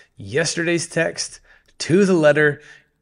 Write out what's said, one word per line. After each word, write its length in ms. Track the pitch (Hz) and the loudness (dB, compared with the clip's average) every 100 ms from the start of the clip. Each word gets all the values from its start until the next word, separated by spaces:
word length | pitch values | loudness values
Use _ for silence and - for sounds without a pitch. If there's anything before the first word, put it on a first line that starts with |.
| _ - | _ -20
yesterday's 720 | 101 127 165 - 165 170 165 | -8 -4 -4 -4 -4 -4 -4
text 520 | 165 165 - - - _ _ _ - | -4 -4 -6 -12 -14 _ _ _ -10
to 260 | - 175 196 | 0 2 4
the 80 | |
letter, 480 | 180 151 147 151 143 - - _ _ | 4 4 4 2 0 -10 -20 _ _